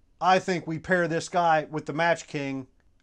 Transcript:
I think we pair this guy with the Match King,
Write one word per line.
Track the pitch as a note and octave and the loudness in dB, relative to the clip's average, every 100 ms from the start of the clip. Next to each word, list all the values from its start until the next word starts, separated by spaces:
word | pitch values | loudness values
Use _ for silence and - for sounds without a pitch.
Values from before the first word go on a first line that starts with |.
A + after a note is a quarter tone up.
| _ - | _ -2
I | E3+ F#3+ | 2 2
think | F#3 F3 - | 2 -4 -4
we | D#3+ | -6
pair | D#3+ F3+ E3+ | -2 0 0
this | D#3+ D#3+ | -2 -2
guy | F#3 E3+ D#3 D3 | 0 4 2 0
with | D3+ D3+ | -8 -6
the | |
Match | D3 E3+ E3 - | 0 0 0 -4
King, | D3 C#3 C3+ C3 _ _ _ | -8 -6 -8 -10 _ _ _